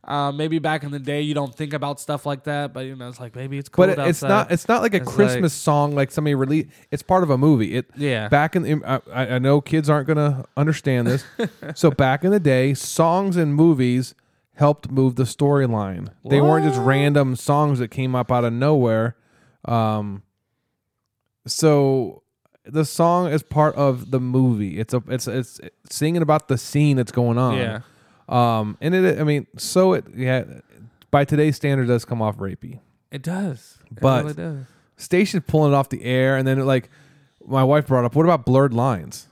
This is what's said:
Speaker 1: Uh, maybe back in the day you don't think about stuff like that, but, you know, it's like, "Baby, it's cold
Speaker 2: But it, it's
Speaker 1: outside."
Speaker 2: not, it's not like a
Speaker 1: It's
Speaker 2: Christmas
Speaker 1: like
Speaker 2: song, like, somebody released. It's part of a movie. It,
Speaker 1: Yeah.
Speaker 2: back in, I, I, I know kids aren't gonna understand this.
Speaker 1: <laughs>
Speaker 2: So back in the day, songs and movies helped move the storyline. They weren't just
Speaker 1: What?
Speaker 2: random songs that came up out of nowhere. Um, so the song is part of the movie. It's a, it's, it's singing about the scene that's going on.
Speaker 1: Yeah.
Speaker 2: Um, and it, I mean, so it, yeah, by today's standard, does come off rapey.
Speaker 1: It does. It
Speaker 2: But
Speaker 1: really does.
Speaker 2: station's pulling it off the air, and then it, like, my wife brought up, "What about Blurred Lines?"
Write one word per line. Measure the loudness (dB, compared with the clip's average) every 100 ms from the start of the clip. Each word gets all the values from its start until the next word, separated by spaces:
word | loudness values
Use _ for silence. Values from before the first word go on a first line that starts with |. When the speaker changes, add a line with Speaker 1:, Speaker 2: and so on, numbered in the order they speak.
Speaker 1:
Uh, | -6 -4 -2
maybe | -2 -2 -2
back | -2 -4
in | -6
the | -10
day | -6 -4
you | -2
don't | -4 -4 -8
think | -8
about | -6 -6 -8
stuff | -8 -6 -6
like | -8
that, | -6 -6 -6
but, | -8
you | -12 -12
know, | -16
it's | -14
like, | -16
"Baby, | -12 -10 -10
it's | -4
cold | 4 4
Speaker 2:
But | 4
it, | 0
it's | -2
Speaker 1:
outside." | 2
Speaker 2:
not, | 0 2
it's | -2 0
not | 0
like | 2
a | 0
Speaker 1:
It's | -2
Speaker 2:
Christmas | 2 2 4 0
Speaker 1:
like | 0
Speaker 2:
song, | 0 2 2 0
like, | -2
somebody | -2 0 0
released. | 0 0 -2 -12 _
It's | -10
part | 0 2
of | 2
a | 4
movie. | 4 4 2 -4
It, | -8 -6
Speaker 1:
Yeah. | -4 -2 0
Speaker 2:
back | 2 2 -2
in, | -2 -4 -2
I, | -6 -4
I, | -6 -2
I | 0
know | 2 2
kids | 2 -2 2
aren't | 0 0
gonna | 0 0 -2 -6 -2
understand | 0 0 0 0 0
this. | -2 -4 -6
Speaker 1:
<laughs> | -6 -6 -14
Speaker 2:
So | 0 0
back | 2 0 2
in | 0
the | 2
day, | 2 2 2 -2
songs | -6 0 2 2 0 0
and | 0 4
movies | 4 4 2 0 -4 -10 _ _ _
helped | 0 2 2 -4
move | 0 0 2
the |
storyline. | -4 0 2 2 2 -2 -4 -8 -12 -14
They | 0 4
weren't | 6 4 2
just | 2
Speaker 1:
What? | 2
Speaker 2:
random | 2 2 2 0 -2
songs | 0 2 2 0
that | -2
came | -4 -4
up | -2 0
out | 0 0
of |
nowhere. | 0 0 2 2 2 0 -4 _ _ _ _ -4
Um, | 0 0 -2 -6 -10 _ _ _ _ _ _ _ _ _ _ _ _ -12
so | 0 2 4 2 0 -2 -10 _ _ _ _ -8
the | -4 -4
song | 0 2 2 0
is | -4
part | -2 0 0 2
of | 0 0 -4
the | -4
movie. | -2 2 2 2 -4 -6
It's | -4
a, | -4 -4
it's, | -8 -6
it's | -6 -8 -14 -20 _ -16
singing | -4 -2 0
about | 2 0 0
the | -4
scene | -2 0 2 2
that's | 0
going | -2 0 0
on. | 0 -2
Speaker 1:
Yeah. | -4 -8 -12 _ _ _ -4
Speaker 2:
Um, | 0 2 0 -4 -6
and | -2 2
it, | 2 2
I |
mean, | 0 -2 -4 -12
so | -2 2 2
it, | 2 -4 -8
yeah, | -2 -2 -4 -16 -20 -20 -20 _ _
by | 0 2
today's | 2 2 0
standard, | -2 0 0
does | 0 -2
come | -4
off | -4 -4
rapey. | -10 -10 -16 -20 _ _ _
Speaker 1:
It | -12
does. | -8 -6 -6 -10 -16 _ _
It | -2
Speaker 2:
But | 0 2
Speaker 1:
really | -2 -8
does. | -10 -10 -14 _ _ _
Speaker 2:
station's | -2 0 2 -2 0
pulling | 2 4
it | 2
off | 0
the | -6
air, | -4 0 0 0
and | 0
then | 0
it, | 0
like, | 0 -2 _ _ _ _ _ -4
my | 0
wife | 4 2 2
brought | 0 2
up, | 2
"What |
about | 2 2
Blurred | 2 2 2
Lines?" | 0 -2 -2 -8 -18 -20